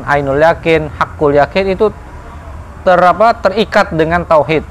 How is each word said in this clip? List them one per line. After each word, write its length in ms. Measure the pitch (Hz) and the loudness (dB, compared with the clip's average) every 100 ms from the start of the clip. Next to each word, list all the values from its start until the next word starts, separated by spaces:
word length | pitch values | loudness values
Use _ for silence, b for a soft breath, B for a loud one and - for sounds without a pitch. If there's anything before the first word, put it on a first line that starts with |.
ainul 400 | 123 143 139 139 | -2 -2 0 2
yakin, 480 | 160 160 165 160 151 - | 2 2 0 0 -2 -6
hakul 320 | 165 - 147 | -6 -2 2
yakin 480 | 143 139 190 196 185 | 2 2 0 -2 0
itu 160 | 214 - - - - - - - - - | -2 -2 -18 -18 -18 -18 -18 -18 -18 -4
ter-, 160 | 185 180 | 2 4
apa, 320 | 180 175 226 226 | 4 4 2 2
terikat 560 | 196 190 202 214 196 | -2 0 0 0 0
dengan 320 | 160 160 175 165 | 0 0 0 2
tauhid. 400 | 160 127 156 - | 2 2 -2 -4